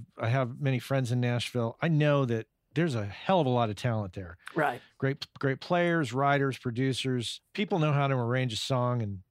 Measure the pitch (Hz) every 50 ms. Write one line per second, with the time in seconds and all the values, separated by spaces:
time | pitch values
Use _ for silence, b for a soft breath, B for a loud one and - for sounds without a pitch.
0 | 113 - - - 117 113 120 135 131 117 135 135 147 135 135 120 - - 135 135
1 | 131 113 123 123 123 120 120 120 - - - 123 117 113 - - - 170 160 147
2 | 151 147 143 143 135 117 117 110 110 _ _ _ _ _ - 147 170 165 123 113
3 | 101 101 95 - - - 190 180 147 127 123 123 117 107 104 - - 123 113 110
4 | 104 92 - 104 92 85 85 - B B - 175 147 143 123 127 - _ _ -
5 | 135 135 139 - - - - - - 139 135 127 - - 180 175 175 175 170 165
6 | 147 110 117 131 139 143 143 139 139 135 120 - - 127 113 117 135 135 123 -
7 | - 131 127 123 110 - - - _ _ - - 208 - 208 175 156 151 139 143
8 | 143 135 135 127 117 117 123 131 127 123 110 - - - 135 123 123 123 123 120
9 | 110 101 101 92 - _